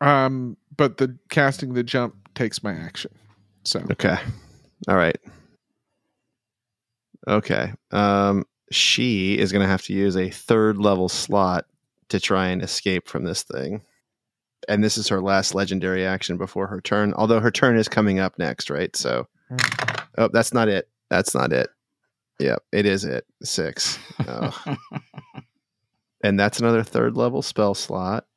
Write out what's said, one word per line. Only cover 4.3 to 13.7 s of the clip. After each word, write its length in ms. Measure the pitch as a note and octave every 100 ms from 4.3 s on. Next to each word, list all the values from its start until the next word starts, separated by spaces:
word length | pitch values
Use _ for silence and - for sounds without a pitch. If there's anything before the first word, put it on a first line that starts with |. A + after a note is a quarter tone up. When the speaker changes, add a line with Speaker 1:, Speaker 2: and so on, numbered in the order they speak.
| - - _ _ - -
Speaker 2:
All 80 | F#2
right. 220 | E2 - - - _ _ _ _ _ _ _ _ _ _ _ _ _ _ _ _ _ _ -
Okay. 460 | G#2 - G#1+ C#2+ - -
Um, 540 | G2+ G2+ G2+ G2+ G2 - _ -
she 680 | - - - B2 G2+ F#2+ -
is 140 | F#2+
gonna 160 | G2+ G2
have 160 | F#2+
to 100 | -
use 220 | G2 G2 F#2
a 120 | F#2
third 480 | - - A2 G#2+ G2+
level 320 | G#2 F#2 F#2
slot 560 | - - G2+ F#2 F2 - _ _ _ -
to 100 | F#2+
try 280 | - F#2+ F#2
and 140 | F2+
escape 460 | F#2 - G2 F2+ -
from 160 | -
this 200 | F2 -
thing. 380 | - C2 C#2